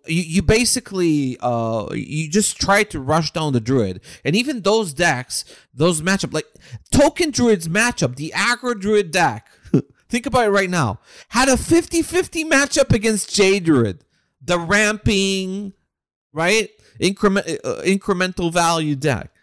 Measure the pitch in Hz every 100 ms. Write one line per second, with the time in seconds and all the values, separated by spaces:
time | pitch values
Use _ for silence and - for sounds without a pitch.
0 | - 160 160 170 170 220 240 254 - 190
1 | 175 151 135 123 123 117 113 113 101 120
2 | - 151 156 185 208 - - 202 208 156
3 | 131 156 156 165 156 127 110 135 98 92
4 | - - 135 190 247 254 190 220 196 135
5 | 175 127 127 - - - _ 120 165 160
6 | 165 190 170 156 - - - 113 _ -
7 | 277 - 330 240 240 208 165 190 240 233
8 | 127 127 156 160 214 240 254 220 196 214
9 | 180 180 156 110 - _ - 139 - _
10 | _ 240 269 247 220 202 190 180 123 90
11 | _ - - 226 269 247 - 339 339 339
12 | 311 349 - 330 320 277 277 - 269 226
13 | 220 214 - - 190 196 165 139 110 87
14 | _ _ _ _ 131 175 165 202 208 214
15 | 233 196 196 190 185 196 202 - _ _
16 | _ _ _ 147 175 220 - _ _ -
17 | 175 196 208 190 - 156 - 104 170 196
18 | - 185 185 180 170 175 170 165 156 139
19 | 147 113 - _